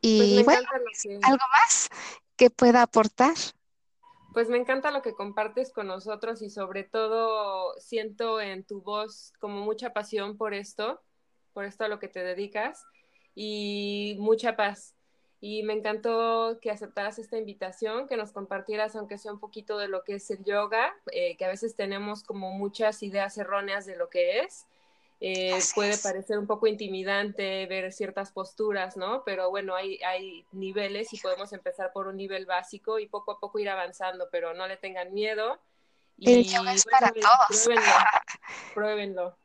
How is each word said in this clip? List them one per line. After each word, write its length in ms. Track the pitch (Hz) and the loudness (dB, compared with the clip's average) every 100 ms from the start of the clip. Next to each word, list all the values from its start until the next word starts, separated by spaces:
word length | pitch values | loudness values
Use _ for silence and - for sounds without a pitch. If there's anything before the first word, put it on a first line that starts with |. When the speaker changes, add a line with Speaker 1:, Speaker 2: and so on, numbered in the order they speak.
Speaker 1:
Y, 340 | 226 220 208 202 | 6 8 8 8
Speaker 2:
me 60 | |
Speaker 1:
bueno, 180 | 233 392 | 8 8
Speaker 2:
encanta 180 | 494 262 | 4 -4
lo 60 | 240 - | -4 -8
que 240 | 214 202 254 | -10 2 6
Speaker 1:
¿algo 180 | 269 269 | 6 6
más 360 | 277 453 - - - - - _ _ | 6 6 4 0 -6 -14 -16 _ _
que 140 | 247 | 6
pueda 320 | - 247 240 | 8 6 8
aportar? 520 | 240 - 214 - 262 330 - - _ _ _ _ _ _ _ | 6 6 2 4 4 4 -6 -10 _ _ _ _ _ _ _
Speaker 2:
Pues 140 | - 226 | -2 0
me 100 | 240 | 0
encanta 320 | 247 262 285 | 2 0 0
lo 100 | 285 | -2
que 140 | 262 | -4
compartes 580 | 208 202 208 214 220 262 | -6 -8 -4 -4 -4 -6
con 140 | - 202 | -6 -8
nosotros 560 | 185 196 208 226 226 | -8 -8 -8 -8 -8
y 80 | 208 | -10
sobre 340 | 208 190 196 | -8 -8 -8
todo 880 | 190 226 220 220 226 220 208 190 180 - | -6 -4 0 0 0 0 -2 -4 -6 -8
siento 600 | - 226 220 208 233 220 | -6 -6 -6 -6 -4 -2
en 240 | 208 190 | -4 -8
tu 180 | 196 202 | -10 -12
voz 500 | 185 208 214 214 - _ | -6 -6 -6 -10 -20 _
como 200 | 214 202 | -10 -6
mucha 280 | 208 220 247 | -4 -4 -4
pasión 440 | 233 208 214 202 214 | -6 -4 -6 -6 -6
por 180 | 220 | -6
esto, 460 | 202 202 - 214 311 _ _ _ _ _ | -6 -10 -8 -6 -6 _ _ _ _ _
por 120 | - | -12
esto 200 | 202 202 | -12 -6
a 40 | 220 | -6
lo 120 | 208 | -4
que 80 | 202 | -10
te 120 | - | -8
dedicas 600 | 180 180 202 214 226 - - _ _ _ _ | -6 -6 -6 -4 -6 -8 -20 _ _ _ _
y 840 | - 214 214 208 202 202 202 208 202 | -12 -8 -6 -4 -4 -4 -4 -6 -4
mucha 380 | 208 226 233 226 | 2 2 2 0
paz. 380 | 202 202 - _ _ _ _ _ | -2 -2 -18 _ _ _ _ _
Y 220 | 208 214 | -10 -6
me 120 | 214 | -4
encantó 840 | 214 214 214 226 226 226 226 226 226 | -4 -4 -4 -2 0 0 0 -2 -4
que 100 | 226 | -6
aceptaras 480 | 208 208 - 202 208 | -8 -8 -8 -8 -8
esta 180 | 220 226 | -10 -8
invitación, 680 | 208 202 190 190 220 226 277 | -8 -8 -10 -6 -6 -4 -4
que 80 | 247 | -6
nos 160 | 214 | -6
compartieras 640 | 208 196 196 190 214 214 220 | -10 -8 -8 -6 -4 -4 -4
aunque 220 | 208 202 | -12 -12
sea 140 | 214 | -12
un 80 | 208 | -14
poquito 380 | 208 214 208 214 | -14 -16 -8 -6
de 100 | 202 | -4
lo 140 | 185 | -6
que 140 | 185 202 | -6 -10
es 140 | - | -8
el 120 | 196 | -8
yoga, 500 | 196 202 208 220 269 392 - | -2 -2 0 0 0 -2 -10
eh, 240 | - 175 170 | -4 -4 -2
que 80 | |
a 40 | 185 | -4
veces 280 | 196 226 220 | -4 -6 -6
tenemos 480 | 196 196 208 208 | -6 -4 -6 -10
como 260 | - 202 190 | -10 -8 -8
muchas 500 | 190 202 202 220 214 | -6 -6 0 -2 -2
ideas 340 | 202 196 196 214 | -6 -4 -4 -6
erróneas 480 | 185 202 196 196 196 | -4 -4 -4 -6 -8
de 100 | 180 | -8
lo 140 | 170 | -4
que 300 | 180 175 202 | 0 0 0
es. 260 | 359 - - _ _ _ _ _ | -2 -6 -20 _ _ _ _ _
Eh, 340 | - 185 185 | -6 -2 0
Speaker 1:
Así 200 | 185 - | 0 0
Speaker 2:
puede 160 | - 208 | 0 0
Speaker 1:
es. 120 | 208 | 0
Speaker 2:
parecer 360 | 208 190 196 214 | -2 -6 -4 -4
un 80 | 208 | -2
poco 200 | 214 220 | 0 0
intimidante 1000 | 214 208 190 190 196 208 202 196 190 190 | 0 -6 -6 -2 -2 -2 -4 -4 -4 -4
ver 260 | 190 185 | -6 -6
ciertas 400 | 185 196 196 196 | -8 -8 -6 -10
posturas, 640 | - 190 _ 214 202 185 190 | -10 -12 _ -2 -2 -4 -6
¿no? 260 | 185 254 | -4 -4
Pero 240 | 262 190 185 | -4 -2 -2
bueno, 260 | 196 196 | -2 -4
hay, 240 | 185 196 190 | -4 -6 -6
hay 420 | 180 185 190 170 _ | -4 -4 -6 -16 _
niveles 600 | 190 190 196 202 202 220 | -10 -6 -4 -4 -6 -8
y 40 | 208 | -8
podemos 340 | 190 185 202 | -4 -4 -6
empezar 400 | 196 185 180 185 | -8 -8 -6 -6
por 160 | 196 190 | -6 -8
un 80 | 196 | -8
nivel 300 | 196 190 185 | -8 -8 -2
básico 520 | 180 185 202 - 220 | -4 -4 -12 -4 -4
y 80 | 208 | -4
poco 260 | 202 - | -10 -8
a 80 | 208 | -10
poco 180 | 202 214 | -6 -4
ir 100 | 202 | -4
avanzando, 580 | 190 180 185 185 180 175 | -4 -6 -6 -8 -6 -6
pero 240 | 175 165 | -4 -4
no 120 | 170 185 | -6 -8
le 100 | 190 | -8
tengan 380 | 196 185 180 | -10 -10 -8
miedo. 440 | 196 214 220 220 285 _ _ _ _ _ _ | -4 -4 -2 -4 -4 _ _ _ _ _ _
Speaker 1:
El 260 | 214 247 | 6 8
Speaker 2:
Y 80 | 240 | 8
Speaker 1:
yoga 200 | 185 185 | 2 0
es 100 | 190 | 2
Speaker 2:
bueno, 140 | 220 262 | 6 6
Speaker 1:
para 140 | 233 | 6
todos. 500 | 220 208 247 214 214 | 6 8 10 8 6
Speaker 2:
pruébenlo, 300 | 233 233 - | 4 4 6
Speaker 1:
<laughs> 800 | - - - - - - - - | 6 6 2 0 -16 -14 -16 -10
Speaker 2:
pruébenlo. 600 | - 208 214 202 185 180 180 | -2 -2 0 -4 -4 -6 -8